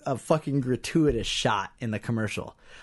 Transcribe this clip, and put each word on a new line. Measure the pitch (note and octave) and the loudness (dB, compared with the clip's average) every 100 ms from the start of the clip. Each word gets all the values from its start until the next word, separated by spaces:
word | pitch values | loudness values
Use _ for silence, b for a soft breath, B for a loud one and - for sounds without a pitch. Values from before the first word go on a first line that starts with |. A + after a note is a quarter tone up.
| - | -2
a | B2 | -2
fucking | - D#3 - C#3 | 2 2 2 0
gratuitous | B2+ A#2+ - E3 D3+ A#2 F#2+ | 2 0 2 4 4 2 0
shot | - B2+ G#2 F#2+ - | 0 2 2 -2 -6
in | A#2+ | -4
the | G#2+ | -4
commercial | - A2+ G#2+ - - - B B | -2 -2 -2 -4 -8 -12 B B